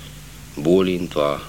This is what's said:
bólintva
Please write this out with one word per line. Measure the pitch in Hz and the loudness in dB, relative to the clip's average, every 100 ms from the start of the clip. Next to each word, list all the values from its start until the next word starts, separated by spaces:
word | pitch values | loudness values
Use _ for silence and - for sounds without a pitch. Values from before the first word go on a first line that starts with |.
| - - - - - - | -16 -16 -16 -18 -14 -4
bólintva | 73 92 92 90 87 76 73 71 | 4 6 6 0 -2 0 0 0